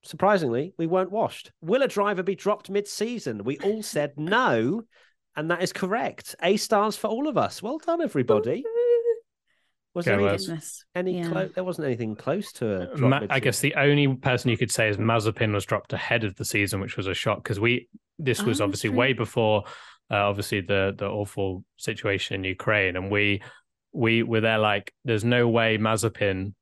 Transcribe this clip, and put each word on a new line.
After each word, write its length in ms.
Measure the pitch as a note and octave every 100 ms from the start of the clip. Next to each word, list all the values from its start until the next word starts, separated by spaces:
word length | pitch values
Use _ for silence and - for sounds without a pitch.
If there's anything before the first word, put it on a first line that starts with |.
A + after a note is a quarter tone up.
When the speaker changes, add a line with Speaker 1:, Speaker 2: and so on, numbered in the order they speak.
Speaker 1:
surprisingly, 680 | - D#3 F#3+ G3+ D3 A#2 E3 -
we 100 | E3
weren't 240 | F#3 F#3
washed. 400 | G#3 F3 - - _
Will 200 | D#3+ A#3+
a 40 | C4
driver 360 | G3 G3+ F#3
be 120 | F3+ F#3+
dropped 340 | F#3+ G#3 -
mid-season? 760 | G3 G3+ - A3+ A#3+ C#3+ G#2+
We 140 | G#2 D3
all 240 | G3 A3
said 300 | G#3 E3 D3 C3+
no, 680 | D#3 A3 B3 A#2+ A#2 G#3 A3+ _ _ _ _ -
and 160 | D#3
that 100 | E3+
is 120 | F3+
correct. 640 | - F#3 A3 A#3 - - -
A 160 | E3+ G#3
stars 380 | - G#3 G#3+ G#3
for 100 | G#3+
all 200 | A3+ D4+
of 100 | G#3+
us. 240 | G2+ -
Well 160 | G#3 D4+
done, 240 | - E4+
everybody. 600 | D4+ D3 A#2+ G#3 A#2+ F3
Speaker 2:
Woohoo. 340 | A4 A#4 A#4+ A#4+ A#4 A4+ _ _ _ _ _ _ _
Speaker 1:
Was 120 | F3 E3
Speaker 3:
Go 60 |
Speaker 1:
there 80 | G2+
any, 40 | G2+
Speaker 3:
Wes. 140 | G2 -
Speaker 2:
Goodness. 400 | E3 - - _ F3+
Speaker 1:
any 220 | F#3 F3+
Speaker 2:
Yeah. 120 | E3+
Speaker 1:
clo-, 200 | E3+ F#3+
there 120 | F#3 F#3
wasn't 200 | E3+ D3
anything 280 | A#2 A2 G#2
close 380 | - F3+ G#2
to 120 | - A2+
a 60 | F#2+
Speaker 3:
Uh, 120 | F2+ D3+
Speaker 1:
drop 40 | B2+
Speaker 3:
Ma-, 60 | C#3
I 20 |
Speaker 1:
mid-season. 240 | G2+ C3+
Speaker 3:
guess 160 | C#3 -
the 160 | C#3 -
only 320 | C#3+ D3 C#3 B2+
person 340 | C#3 B2 B2+
you 80 | A2+
could 140 | A2+
say 160 | - A2
is 80 | G2+
Mazepin 560 | A2 A2+ G#2+ G#2 A2
was 120 | G#2 -
dropped 260 | G#2+ -
ahead 320 | F#2+ - A#2
of 120 | A2 -
the 80 | G2+
season, 340 | G#2+ G2+ G2
which 160 | F#2+ -
was 120 | F#2+
a 60 |
shock, 300 | F#2 - G#2
'cause 160 | - G2+
we, 300 | A#2 B2 - - _ -
this 240 | C#3+ A2+
was 180 | G3+ C#3
Speaker 2:
Oh, 20 |
Speaker 3:
obviously 260 | G#2 G2 A2
Speaker 2:
true. 80 | A#2+
Speaker 3:
way 120 | C3
before, 520 | B2 A2 - A2 G#2+ - - - - _
uh, 60 | G#2 G2+
obviously 320 | G2+ G2+ G#2+
the, 340 | F2+ G2+ F#2+ G2
the 100 | G2
awful 560 | G2+ G2+ - G2 F#2 - _
situation 600 | - A2 G#2+ G2 - G2
in 80 | F#2+
Ukraine, 500 | F#2 - G#2+ F#2+ F2+
and 160 | F#2+
we, 300 | G#2 G#2 G2 - - _ _ _
we 320 | - A2+ A2+
were 160 | A#2 A2+
there 180 | A2+ A2
like, 340 | G#2+ G#2 - _
"There's 220 | B2+ A2 A#2
no 240 | B2 A#2+
way 280 | A2+ A2+ A2
Mazepin 760 | A2 A2 A#2 - G2+ F#2+ F#2+ -